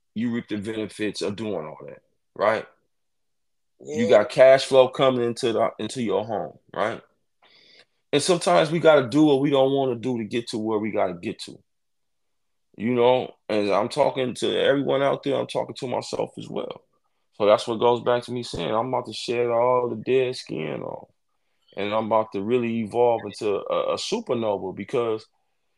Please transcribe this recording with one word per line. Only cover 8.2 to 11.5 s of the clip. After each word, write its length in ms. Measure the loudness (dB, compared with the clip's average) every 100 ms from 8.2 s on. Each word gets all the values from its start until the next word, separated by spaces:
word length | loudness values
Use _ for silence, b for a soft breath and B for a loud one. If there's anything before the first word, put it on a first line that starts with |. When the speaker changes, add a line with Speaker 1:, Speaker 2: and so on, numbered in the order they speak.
Speaker 1:
sometimes 480 | 2 2 4 4 4
we 80 | 4
gotta 280 | 6 6 4
do 160 | 4
what 160 | 4 4
we 120 | 2
don't 200 | 2 4
wanna 240 | 2 -2 -2
do 220 | -4 -6
to 60 |
get 240 | -4 -6 -6
to 80 | -6
where 220 | -2 -2
we 100 | -2
gotta 240 | -2 -2
get 240 | -4 -10 -12
to. 200 | -14